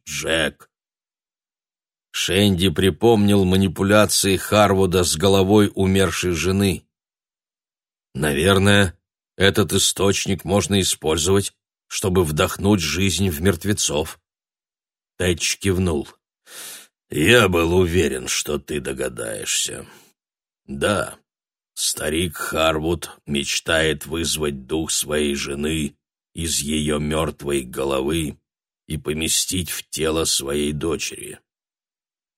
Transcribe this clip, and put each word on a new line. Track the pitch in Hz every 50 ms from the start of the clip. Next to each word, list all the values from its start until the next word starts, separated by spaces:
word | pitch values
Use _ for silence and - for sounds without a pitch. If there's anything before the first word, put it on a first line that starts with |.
| -
Джек?» | - 73 71 78 80 80 82 78 71 - _ - _ _ _ _ _ _ _ _ _ _ _ _ _ _ _ _ _ _ _ _ _ _ _ _ _ _ _ _ _
Шенди | - - - - 87 98 104 101 95 85 90 98
припомнил | 76 - 92 95 78 - 107 117 117 104 104 101 104 101 95
манипуляции | 90 92 95 98 92 73 - 98 98 104 107 104 98 - - - 98 95
Харвуда | 92 - - 104 107 104 98 98 95 95 90 85 92 90
с | 82 -
головой | 78 - 98 98 98 95 95 107 107 104 98 -
умершей | 98 95 95 95 95 95 85 - - - 90 87
жены. | 78 76 92 95 98 101 98 85 76 - _ _ _ _ _ _ _ _ _ _ _ _ _ _ _ _ _ _ _ _ _ _ _ _ _ - 65
«Наверное, | 71 76 71 71 80 95 98 95 95 101 101 101 101 90 - _ _ _ _ _ _ _ _
этот | - 92 98 95 107 95 76 98
источник | 98 - - - - 90 98 95 - - - 98 82 -
можно | 82 95 101 87 78 101 98
использовать, | 90 - - - - 78 78 78 76 90 98 101 95 - - _ _ _ _ _ _
чтобы | - - - - 98 90 95 90
вдохнуть | 76 76 80 95 - - - 90 101 107 95
жизнь | 80 76 73 87 98 98 82 85 101 95
в | 80 71 80
мертвецов». | 98 87 80 - 101 110 - - - - 73 82 - - - _ _ _ _ _ _ _ _ _ _ _ _ _ _ _ _ _ _ _ -
Тэтч | 90 92 87 78 - - - -
кивнул. | - 98 92 90 95 87 78 71 67 - - _ _ _ _ _ _ - - - - - - - - _ _ _ _ -
«Я | - - - 104 120 123 107 95
был | 90 85 82 82 87
уверен, | 95 92 82 82 92 78 69 65 64 64 -
что | - - - - 73 71
ты | - - 78 71
догадаешься. | 65 69 69 65 67 65 60 58 58 55 53 52 - - - - - - - 64 - - - - _ _ _ _ _ _ _ _ _ _ _ _ _
Да, | - 67 69 76 101 104 85 - - - - _ _ _ _ _ _ _ _ _ _ -
старик | - - - - - - 76 76 82 92 85 76 -
Харвуд | - - - 80 80 80 78 78 76 82 87 80 - - - - _ -
мечтает | 71 71 69 - - - - 85 82 80 80 80 76 73 - -
вызвать | 80 82 82 76 73 76 76 76 71 65 64
дух | 64 78 78 78 -
своей | - - - 71 76 76 76 73 71
жены | 69 69 69 69 71 73 76 80 80 76 71 - _ _ _ _ _ _ _ -
из | - 82 80 76 -
ее | 71 73 78 78 76 76 76 73
мертвой | 76 76 78 78 80 73 - - 73 71 71 69
головы | 65 62 64 69 67 69 69 67 67 73 80 85 80 69 - - _ _ _ _ _ _ _ _ _ -
и | 76 73
поместить | - 76 78 78 80 80 - - - - 92 92 85 -
в | - - - _
тело | - - 78 80 78 82 80
своей | 76 - - 67 69 73 76 73 73
дочери. | 76 73 76 82 73 69 - - - - - - - - _ _ _ _ _ _ _ _ _ _ _ _ _ _ _ _ _ _ _